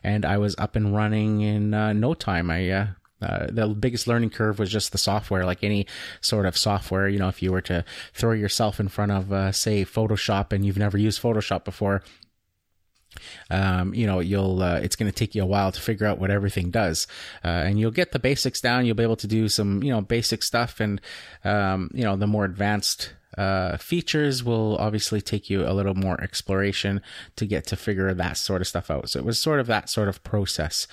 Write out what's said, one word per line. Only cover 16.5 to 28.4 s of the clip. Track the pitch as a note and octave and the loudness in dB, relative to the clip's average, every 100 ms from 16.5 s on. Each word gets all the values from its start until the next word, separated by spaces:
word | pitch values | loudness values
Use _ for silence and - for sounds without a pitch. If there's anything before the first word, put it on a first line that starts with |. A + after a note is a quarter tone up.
| G2+ F2+ | 0 -2
does. | A2+ F#2+ D#2+ - - - - | 0 0 -2 -6 -10 -16 -6
Uh, | F2 E2+ | -2 0
and | E2+ G#2 | 2 2
you'll | A2 | 2
get | A#2+ F3 | 2 0
the | C3 | 0
basics | C3 C#3 C3 - | 0 0 -2 0
down. | B2 B2 | 2 4
You'll | B2 A2 | 2 2
be | |
able | A#2 | 2
to | A2+ A2 | 0 0
do | A2 A2 | 2 2
some, | - G2+ G2 | 2 2 2
you | C#3 | 2
know, | A#2 | 0
basic | G2 A#2 - A2+ | 0 0 0 -2
stuff. | - A#2 A#2+ - | 0 0 -2 -2
And, | G#2+ G2 - - - - | -2 -2 -6 -18 -18 -6
um, | G2 G#2 G2 F#2+ F2+ | 0 2 2 0 -2
you | - | -2
know, | A2 G2 | 0 2
the | G#2 | 2
more | G#2+ | 2
advanced, | G2 F#2+ G2+ G#2 - - - - _ - | 0 0 0 0 -2 -4 -8 -14 _ -4
uh, | G2 F#2+ F2+ - | 0 0 0 -4
features | - F3 - D#3 D3 C3 | -2 -4 0 0 2 0
will | A#2+ A2+ A2 G#2+ | 0 0 2 2
obviously | G#2+ G#2 - G#2+ | 0 0 -2 -2
take | - G#2 - | -2 -4 -2
you | G2 | 0
a | C#2+ | 2
little | G2 G2 | 2 2
more | F#2+ F#2+ - | 2 0 -2
exploration | - - - F#2+ G2+ G2 G2+ G2 - - - - | -4 -6 -2 0 2 0 0 -2 -4 -18 -16 -6
to | G#2 | -2
get | F2+ - | -2 -2
to | F#2+ | -4
figure | - G2 F#2+ | -2 0 0
that | F2+ F2+ | 0 -2
sort | F#2+ | -2